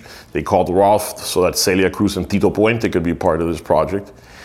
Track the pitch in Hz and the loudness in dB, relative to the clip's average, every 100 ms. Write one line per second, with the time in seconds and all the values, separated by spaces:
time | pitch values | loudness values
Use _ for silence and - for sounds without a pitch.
0 | - - - 82 73 95 90 92 101 104 | -14 -20 -10 -6 0 0 2 4 4 4
1 | - - - 90 90 - - 92 92 - | 0 -10 -6 0 0 0 0 2 0 0
2 | 101 92 87 101 98 98 107 117 104 90 | -2 -2 -2 0 0 2 2 2 -2 -2
3 | 85 80 92 82 85 80 - 78 76 98 | -2 -2 0 0 -2 -4 0 0 0 -4
4 | 101 - - - | -8 -18 -20 -20